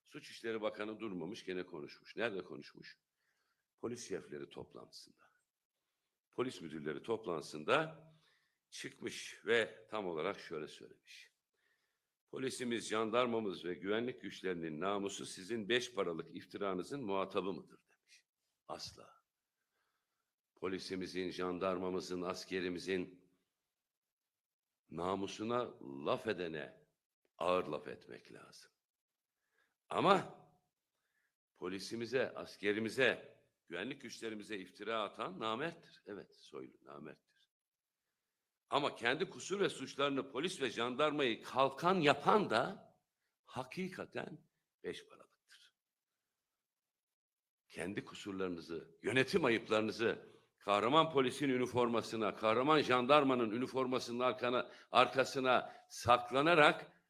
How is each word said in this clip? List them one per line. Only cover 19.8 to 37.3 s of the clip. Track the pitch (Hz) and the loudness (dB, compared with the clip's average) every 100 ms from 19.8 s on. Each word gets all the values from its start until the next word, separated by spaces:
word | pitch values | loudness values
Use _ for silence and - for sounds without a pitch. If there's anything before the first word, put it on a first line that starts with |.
| _ _ _ _ _ _ _ _ | _ _ _ _ _ _ _ _
Polisimizin, | 95 92 - 92 87 87 90 | -6 -4 -4 -6 -4 -4 -4
jandarmamızın, | 85 92 90 95 90 92 92 90 90 | -4 -4 -2 0 0 -2 -4 -4 -4
askerimizin | 90 92 - 92 90 87 85 95 90 - _ _ _ _ _ _ _ _ _ _ _ _ _ _ _ _ _ | -4 -6 -4 -4 -2 -4 -2 -2 -2 -10 _ _ _ _ _ _ _ _ _ _ _ _ _ _ _ _ _
namusuna | 80 90 98 98 - 110 120 120 - 65 67 78 | -6 -2 -2 -4 -6 -4 -2 -4 -8 -14 -8 -2
laf | 127 117 | -2 -2
edene | 90 87 78 67 - _ _ _ _ _ - | -4 -4 -6 -10 -14 _ _ _ _ _ -4
ağır | 87 90 | 2 2
laf | 80 73 69 | 2 -4 -8
etmek | 58 - 60 - | -14 -14 -18 -18
lazım. | 57 - - - _ _ _ _ _ _ _ _ _ _ _ - | -20 -20 -20 -20 _ _ _ _ _ _ _ _ _ _ _ -6
Ama | 98 156 190 - - - _ _ _ _ _ _ _ _ _ _ _ | 2 4 4 2 -10 -20 _ _ _ _ _ _ _ _ _ _ _
polisimize, | 90 98 - 113 113 127 113 | -6 -6 -6 -8 -2 0 -2
askerimize, | - 87 - 101 104 113 98 123 90 - - _ _ - | -4 -12 -4 0 0 0 2 4 2 -4 -20 _ _ -10
güvenlik | 85 113 143 | -6 -6 -8
güçlerimize | 117 - 113 107 95 107 | -12 -10 -8 -8 -8 -10
iftira | 95 - 104 113 | -10 -12 -6 -4
atan | 101 - 131 185 | -4 -6 -8 -4
namerttir. | 110 113 165 165 - - - | -4 -2 -4 -8 -16 -20 -14
Evet, | 101 - _ | -12 -14 _
Soylu | - 69 65 - | -16 -14 -14 -16
namerttir. | 65 71 78 67 _ | -18 -14 -14 -16 _